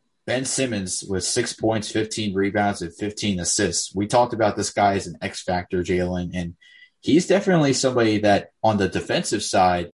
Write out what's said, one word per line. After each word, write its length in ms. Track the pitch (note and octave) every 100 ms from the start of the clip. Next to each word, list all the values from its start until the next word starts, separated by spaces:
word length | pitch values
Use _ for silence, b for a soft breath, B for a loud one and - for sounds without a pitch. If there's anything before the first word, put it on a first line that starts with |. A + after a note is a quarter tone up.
| _ _ -
Ben 200 | B2 C3+
Simmons 580 | - C3 G#2 F#2 -
with 200 | - F#2
six 300 | - - -
points, 380 | - A2 A2 -
fifteen 440 | A2 G#2+ - G#2+ F#2+
rebounds, 480 | G2 G#2 G2+ C#3+
and 120 | E2+ -
fifteen 440 | G#3 G#3 G#2+ C3+
assists. 560 | E2+ - G2 - - F#2
We 100 | G#2
talked 280 | B2 A#2+
about 220 | A2 G#2+ G2+
this 140 | G2+
guy 240 | - G2+
as 140 | G2 F2
an 100 | D#2+
X 180 | F#2+ -
factor, 400 | - F2+ F2+ F#2
Jalen, 500 | E2+ F2+ F2+ F2+ F2 F2+
and 180 | E2+ - B B B B
he's 240 | - F3 -
definitely 480 | F#3+ G3+ E3+ C#3+
somebody 460 | B2+ C3 A#2+ A2+ G#2
that 320 | G#2 G2 - _
on 160 | A2 G2+
the 100 | F#2
defensive 540 | F#2 - C#3 - G#2
side 480 | - G2+ F#2 F2 E2+